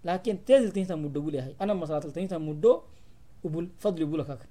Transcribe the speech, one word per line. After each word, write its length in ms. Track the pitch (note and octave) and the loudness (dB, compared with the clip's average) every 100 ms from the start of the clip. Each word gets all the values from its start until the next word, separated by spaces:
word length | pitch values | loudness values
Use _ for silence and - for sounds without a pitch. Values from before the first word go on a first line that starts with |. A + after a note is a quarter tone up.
| E3+ | 0
لكن 400 | F#3 A3+ F#3 - | -2 0 -4 6
تنزل 260 | C4+ A3 | 6 8
تنهي 140 | G3 F#3+ | 0 0
تمدو 360 | E3 D3 C#3+ | -2 -2 -2
بولي 180 | D3+ C#3+ | -2 -4
هاي 160 | B2+ - | -4 -4
أنا 100 | G3 | -2
أما 120 | G3 D#3 | 0 0
صلاة 140 | D3+ | -2
تنهي 280 | D#3 D3+ F#3+ | -4 -6 -4
تمدو 540 | F3 D#3 D3+ A3 C#4+ - - - - - - | -4 -4 4 4 4 0 -20 -20 -20 -20 -10
وبول 260 | E3+ D#3+ F3 - | -6 -4 -6 -2
فضل 260 | G#3 E3+ D#3 | -2 0 -2
بولك 240 | D#3+ C#3+ | -2 -4
هاك. 180 | C3+ - | -8 -14